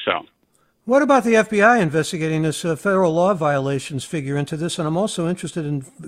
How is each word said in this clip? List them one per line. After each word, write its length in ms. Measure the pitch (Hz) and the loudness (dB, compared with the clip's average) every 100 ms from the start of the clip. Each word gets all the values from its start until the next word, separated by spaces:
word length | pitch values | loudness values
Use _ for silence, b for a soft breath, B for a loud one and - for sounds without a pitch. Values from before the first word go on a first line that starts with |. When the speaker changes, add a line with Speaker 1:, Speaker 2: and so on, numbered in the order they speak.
Speaker 1:
so. 220 | - 87 - _ _ _ _ _ - | -2 -4 -6 _ _ _ _ _ 0
Speaker 2:
What 160 | 269 | 2
about 200 | 285 269 | 4 4
the 140 | 233 220 | 4 2
F 140 | 214 | 2
B 120 | 208 | 4
I 160 | 214 240 | 4 4
investigating 640 | 165 156 151 165 156 156 | 2 0 -2 -2 -2 0
this, 220 | 156 147 | -2 -2
uh, 100 | 175 | -4
federal 400 | 156 202 190 180 | -2 0 2 2
law 180 | 160 185 | 2 2
violations 680 | 185 151 143 135 139 - 139 | 2 0 0 0 -4 -4 -8
figure 320 | - 165 135 143 | -6 -6 -4 -4
into 200 | 143 156 | -4 -4
this? 220 | 170 - | -6 -4
And 100 | 156 | -2
I'm 80 | 165 | -2
also 320 | 208 - 165 | -2 -2 -2
interested 360 | 180 170 175 | -4 -6 -6
in 200 | 147 147 131 - | -4 -4 -6 -16